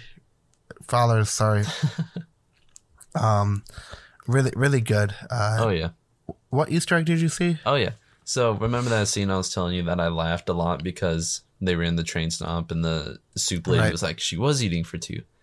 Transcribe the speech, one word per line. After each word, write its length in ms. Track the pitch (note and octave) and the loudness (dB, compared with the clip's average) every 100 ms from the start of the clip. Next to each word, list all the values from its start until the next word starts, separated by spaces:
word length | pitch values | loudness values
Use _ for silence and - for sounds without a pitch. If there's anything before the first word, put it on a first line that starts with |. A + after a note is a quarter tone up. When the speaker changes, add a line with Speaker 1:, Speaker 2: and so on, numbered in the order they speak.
| - - _ _ _ _ _ - - | -6 -20 _ _ _ _ _ -20 -2
Speaker 1:
Fathers, 420 | A#2+ A#2+ A2+ G#2+ | 2 4 4 2
sorry. 340 | - G#2+ G#2 G#2 | 2 2 2 0
Speaker 2:
<laughs> 40 | - C#3 - - F3 - _ _ _ _ - _ _ - - | -2 -2 -2 -8 -8 -14 _ _ _ _ -20 _ _ -8 0
Speaker 1:
Um, 480 | A2 G#2 G2+ G2+ - - - - - _ - | 2 4 2 0 -6 -18 -18 -20 -20 _ 0
really, 240 | C3 C3 - | 2 2 2
really 260 | C#3 C#3 | 2 2
good. 340 | A2+ G#2+ G2+ G2+ - | 2 2 2 -2 -6
Uh, 260 | A#2+ G#2 A2 | -2 0 2
Speaker 2:
Oh, 80 | A2+ | 2
yeah. 200 | F2 D#2+ - _ _ - - _ | 2 -2 -8 _ _ -18 -18 _
Speaker 1:
what 200 | C3 - | -2 2
Easter 240 | E3 - E3+ | 0 2 2
egg 100 | E3 | 2
did 140 | E3 | 2
you 80 | E3 | 2
see? 300 | - F3 D#3+ - | 0 0 0 0
Speaker 2:
Oh, 80 | |
yeah. 200 | C#3 G2+ G#2+ _ _ | 0 0 -4 _ _
So, 280 | - C3 A#2+ | -6 0 2
remember 380 | G#2 A2+ A#2+ B2 | 2 0 0 2
that 160 | A2+ G2+ | 2 2
scene 240 | G#2 G2 | 0 0
I 60 | F#2+ | 0
was 140 | F#2 | -2
telling 220 | - F2 F2+ | -2 -2 -2
you 60 | |
that 160 | E2+ F2 | -2 0
I 100 | E2+ | 0
laughed 380 | E2 E2 E2+ - | 0 0 -2 -2
a 60 | |
lot 300 | E2+ E2+ E2 | -2 0 -2
because 580 | F2 - F#2 E2 E2 - - _ | -4 -2 -2 0 -2 -6 -10 _
they 160 | F#2 E2+ | -2 0
were 60 | |
in 120 | E2+ E2+ | 0 0
the 80 | |
train 260 | E2 E2+ E2 | -2 -4 -4
stomp 400 | - E2 E2+ E2 | -4 -4 -4 -4
and 160 | E2 E2 | -2 -2
the 320 | D#2+ - - _ - | -2 -6 -12 _ -6
soup 300 | - F2 - | -4 -4 0
lady 160 | A#2+ | 2
Speaker 1:
Right. 100 | G#2+ | 2
Speaker 2:
was 120 | F2+ | 0
like, 160 | E2+ E2 | -4 -4
"She 180 | - E2+ | -6 -2
was 260 | C3 C#3 | 0 0
eating 200 | G#2+ E2+ | 0 -2
for 160 | E2 E2 | -4 -8
two." 240 | - - - _ | -8 -10 -12 _